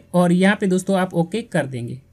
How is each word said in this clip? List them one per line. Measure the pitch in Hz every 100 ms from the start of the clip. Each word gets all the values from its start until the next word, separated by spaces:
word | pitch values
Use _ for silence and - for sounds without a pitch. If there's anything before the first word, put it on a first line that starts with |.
| -
और | 175 175
यहाँ | 180 190 202
पे | 196
दोस्तों | 185 185 196
आप | 180 185
ओके | 170 220
कर | 226 170 135
देंगे, | 127 120 127 _